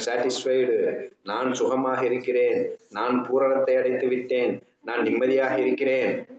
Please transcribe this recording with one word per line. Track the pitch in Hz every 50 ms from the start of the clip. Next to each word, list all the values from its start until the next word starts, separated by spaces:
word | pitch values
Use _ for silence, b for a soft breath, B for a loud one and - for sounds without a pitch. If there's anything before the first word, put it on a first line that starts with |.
| 113
satisfied", | 120 120 123 139 131 123 - - 131 131 131 123 120 113 104 90 - 98 - - - - _ _
நான் | 98 104 117 131 131 123
சுகமாக | - 117 123 131 131 135 131 131 123 120
இருக்கிறேன், | 117 123 123 - 127 123 123 123 120 101 - - - - - _ _
நான் | 101 104 117 123 123 123 120
பூரணத்தை | 120 127 139 135 131 135 139 135 131 127
அடைந்து | 131 127 127 127 127 135
விட்டேன், | 123 127 123 123 - 127 123 123 107 95 90 - _ _ _ _
நான் | 113 120 120
நிம்மதியாக | 113 113 113 117 127 127 135 135 131 127 131 131
இருக்கிறேன் | 127 127 127 - 135 131 131 131 117 98 - - - - -